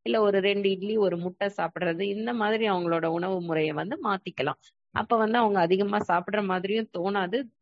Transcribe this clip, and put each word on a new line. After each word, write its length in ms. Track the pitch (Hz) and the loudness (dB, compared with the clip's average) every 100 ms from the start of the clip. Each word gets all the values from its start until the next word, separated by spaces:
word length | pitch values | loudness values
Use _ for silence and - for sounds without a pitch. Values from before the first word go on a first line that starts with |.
| 240 | -2
இல்ல 120 | 226 | 2
ஒரு 160 | 208 196 | 4 4
ரெண்டு 280 | 196 202 196 | 2 2 0
இட்லி 280 | 190 202 220 | 0 0 2
ஒரு 200 | 190 175 | 2 0
முட்டை 300 | 175 180 202 | -4 -4 -4
சாப்பிடுறது, 540 | - 165 - 180 165 | -2 -6 -2 -2 -2
இந்த 320 | 202 202 226 | -4 -4 -4
மாதிரி 320 | 240 208 220 220 | -2 0 2 2
அவங்களோட 360 | 180 170 165 165 | 0 2 0 0
உணவு 360 | 170 185 190 | 0 -2 -2
முறையை 320 | 170 156 156 | 0 0 0
வந்து 220 | 151 170 302 | -2 -6 -4
மாத்திக்கலாம். 560 | 240 190 - - 143 - - _ _ - | -2 -2 -4 -4 -4 -4 -12 _ _ -6
அப்ப 220 | 220 233 | 0 2
வந்து 200 | 220 240 | 2 2
அவங்க 220 | 220 202 | 2 2
அதிகமா 380 | 170 190 202 208 | 2 2 2 0
சாப்பிடுற 460 | 214 175 185 214 | 0 -2 0 -2
மாதிரியும் 480 | 196 185 190 220 220 | 0 -2 -2 -4 -4
தோணாது, 460 | - 185 202 180 226 247 _ | -4 -2 -2 -2 -4 -6 _